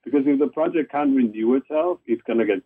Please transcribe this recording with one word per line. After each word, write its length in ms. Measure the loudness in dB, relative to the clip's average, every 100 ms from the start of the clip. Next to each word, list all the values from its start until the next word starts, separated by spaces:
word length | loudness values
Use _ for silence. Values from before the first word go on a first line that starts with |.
Because 200 | -2 0 2
if 140 | 2
the 80 | 0
project 440 | 0 -2 -2 -4
can't 240 | -2 0 2
renew 380 | 2 0 0
itself, 460 | 0 0 -2 -2 -4 -4
it's 160 | -6
gonna 220 | -2 -2 0
get, 180 | -2